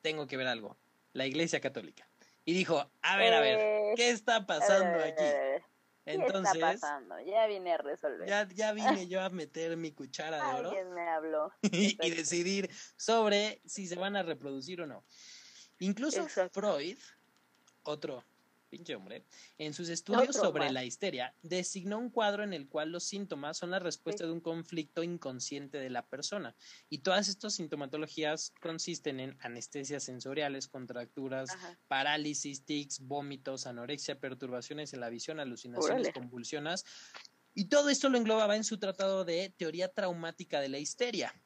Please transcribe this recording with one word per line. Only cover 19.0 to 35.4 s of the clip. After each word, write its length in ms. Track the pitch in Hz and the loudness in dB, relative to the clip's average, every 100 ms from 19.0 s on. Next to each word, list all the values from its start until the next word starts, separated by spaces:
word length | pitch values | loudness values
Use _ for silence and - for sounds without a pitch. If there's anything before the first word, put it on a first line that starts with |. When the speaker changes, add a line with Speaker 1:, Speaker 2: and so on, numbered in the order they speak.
| 95 110 - - - _ | -10 -14 -16 -20 -20 _
Speaker 1:
en 160 | 156 | -8
sus 140 | 147 170 | -6 -6
estudios 460 | 165 - 226 262 262 | -6 0 4 4 4
Speaker 2:
Otro 20 | |
Speaker 1:
sobre 320 | 190 147 143 | 2 2 0
Speaker 2:
más. 20 | |
Speaker 1:
la 120 | 131 | 0
histeria, 520 | 127 - 202 139 127 - | -4 -4 -4 -2 -6 -6
designó 560 | 165 180 180 196 185 208 | -4 -2 -2 -6 -6 -4
un 120 | 240 | -2
cuadro 340 | 233 214 208 | 2 2 2
en 100 | 208 | -2
el 140 | 175 139 | -4 -4
cual 240 | 156 156 | -4 -2
los 120 | 170 | -4
síntomas 540 | - 196 196 151 147 165 | -6 -6 -6 -6 -6 -6
son 120 | 175 | -2
la 100 | 185 | -2
respuesta 440 | 175 151 - 208 | -2 -6 -6 -4
Speaker 2:
Sí. 0 | 170 | -2
Speaker 1:
de 60 | |
un 80 | 170 | -4
conflicto 640 | 165 165 165 165 151 - | -4 -6 -6 -6 -6 -4
inconsciente 760 | 170 175 139 127 - 143 143 147 | -4 -4 -6 -6 -6 -8 -8 -8
de 120 | 131 | -4
la 180 | 123 - | -6 -6
persona. 480 | 135 139 202 135 - - - _ | -8 -4 -4 -6 -10 -20 -20 _
Y 80 | 151 | -4
todas 280 | 185 185 202 | 2 4 2
estas 260 | 196 220 | -2 -6
sintomatologías 1000 | - 160 147 139 151 156 - 151 156 - _ | -4 -4 -4 -4 -4 -6 -2 0 0 -4 _
consisten 600 | 170 165 - 165 - 131 | -8 -6 -4 -4 -4 -4
en 180 | 131 135 | -8 -8
anestesias 640 | 123 120 - 143 135 143 | -10 -10 -8 -8 -6 -6
sensoriales, 640 | 131 127 131 139 147 135 135 | -6 -10 -6 -2 -2 -2 -8
contracturas, 880 | 135 123 120 120 - 135 131 131 185 | -10 -8 -8 -8 -6 -4 -4 -4 -8
Speaker 2:
Ajá. 220 | 180 180 _ | -12 -16 _
Speaker 1:
parálisis, 760 | 135 139 151 151 147 143 135 | 0 2 2 0 -4 -6 -8
tics, 360 | - 151 143 - | -4 -4 -4 -8
vómitos, 680 | 131 143 143 135 135 135 131 | -6 -6 -4 -8 -8 -8 -6
anorexia, 540 | 123 120 139 - 135 | -8 -6 -6 -6 -6
perturbaciones 760 | 139 131 127 123 117 151 151 | -6 -6 -6 -6 -6 -8 -8
en 60 | 131 | -6
la 100 | 117 | -6
visión, 300 | 117 - 156 | -6 -6 -6